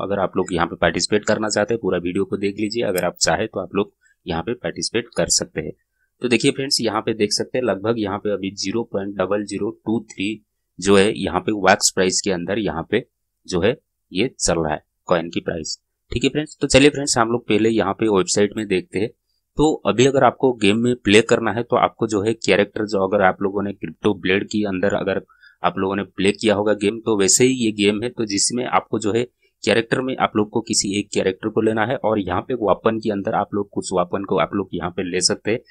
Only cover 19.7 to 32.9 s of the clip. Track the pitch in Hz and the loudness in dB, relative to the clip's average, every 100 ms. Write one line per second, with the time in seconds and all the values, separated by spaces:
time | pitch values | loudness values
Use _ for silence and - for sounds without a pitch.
19.7 | 147 - 101 135 135 123 - 131 120 101 | 2 0 4 4 6 4 4 0 2 2
20.7 | 113 120 123 101 104 117 113 110 110 120 | 4 2 0 4 6 6 2 0 -2 0
21.7 | 117 92 - 113 107 107 117 - 95 101 | 2 2 0 -2 0 0 -2 2 2 2
22.7 | - 107 104 95 101 92 90 98 101 101 | -2 -2 0 2 4 2 2 -2 -4 -6
23.7 | - 82 - 107 95 90 98 104 107 104 | -8 -12 -4 -2 0 0 0 0 -4 -2
24.7 | 92 101 98 92 95 - _ - - 87 | -2 0 0 -2 -4 -6 _ -20 -4 -2
25.7 | 90 95 98 92 - 95 104 110 98 104 | 0 -2 -2 -4 0 0 2 2 2 2
26.7 | 104 101 113 113 104 95 - 127 127 110 | 2 0 0 0 2 4 4 4 2 0
27.7 | 107 101 104 117 - 110 98 - 120 127 | 2 2 2 -4 -4 -4 -2 -2 -2 0
28.7 | 92 - 113 104 110 - _ _ _ - | -2 0 -4 0 0 -2 _ _ _ 0
29.7 | 107 113 131 131 - 98 107 104 117 - | 2 2 -2 -2 0 0 2 0 -2 -2
30.7 | 107 - 101 101 104 95 92 107 113 107 | -2 -2 -2 -2 -2 -2 -2 -4 0 0
31.7 | 113 107 131 107 107 87 90 - 123 98 | 0 -2 0 0 0 -2 -4 -4 -2 -2
32.7 | - 113 | -2 -2